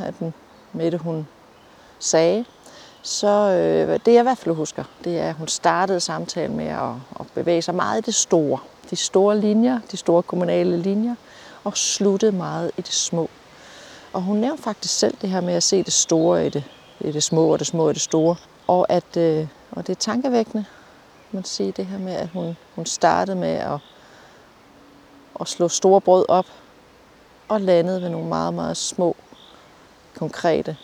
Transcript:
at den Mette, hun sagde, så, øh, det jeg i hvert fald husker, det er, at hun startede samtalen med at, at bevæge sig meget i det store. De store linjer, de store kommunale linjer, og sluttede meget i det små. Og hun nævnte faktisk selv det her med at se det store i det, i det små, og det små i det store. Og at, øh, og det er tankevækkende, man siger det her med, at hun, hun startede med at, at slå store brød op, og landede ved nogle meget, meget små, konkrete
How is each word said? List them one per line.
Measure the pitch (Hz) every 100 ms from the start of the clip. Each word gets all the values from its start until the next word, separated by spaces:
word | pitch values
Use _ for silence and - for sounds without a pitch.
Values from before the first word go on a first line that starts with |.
at | 185 -
den | 165 - - - -
Mette, | 165 165 170
hun | 165 160 151 - - - - - - -
sagde, | - 160 170 208 240 - - - - -
så, | - - 208
øh, | 208 202 180 165 160 160 160 226
det |
jeg | 240
i |
hvert | 240 247
fald | 165
husker, | 160 151 - 139 -
det | 175 165
er, | 160
at |
hun | 156 160
startede | - 170 170 190 180
samtalen | 175 160 170 175 147 151
med | 156
at, | 156 123 120 135 -
at | -
bevæge | - 165 170
sig | 170
meget | 180 208 220
i | 220
det |
store. | - - 170 147 131 - - -
De | 180
store | - 185 202 214
linjer, | 208 214 247 247 -
de | 190
store | - 170
kommunale | - 175 175 175 180 170
linjer, | 190 202 233 240 - - - -
og | 202 -
sluttede | - - 202 196 220
meget | 185 151 160 170 -
i |
det | -
små. | - - 170 160 - - - - - - - -
Og | 190
hun | 185 208
nævnte | 247 302
faktisk | 233 202 - -
selv | 214 -
det | 196
her | 185
med | 180
at | 175
se | - 190
det | 170
store | - - 165 170 170 147
i |
det, | 143 139 - - -
i | 156
det | 151
små, | - 160 160
og | 151
det | 147
små | 165 156
i |
det | -
store. | - 160 165 175 - - -
Og | 180 -
at, | 180 - 175
øh, | 165 156 156 - -
og | - 175
det |
er | 185
tankevækkende, | - 233 269 240 220 220 202 - - - - - -
man | 190
siger | 185 - 196
det | 190 190
her | 196
med, | 185
at | 180 175
hun, | 180 170 170 -
hun | - 165
startede | - 170 170 185 185
med | 165
at, | 160 - 143 - - - - - - - - - - - - - - - -
at | -
slå | - 170
store | - 190 196
brød | 180 185 -
op, | 185 - - - - - - _ - - - -
og | 214
landede | 190 175 175 185
ved | 180
nogle | 165 165
meget, | 165 170
meget | 170 165 170
små, | - - 175 - - - - - - - - - -
konkrete | - 160 - 170 151 160 156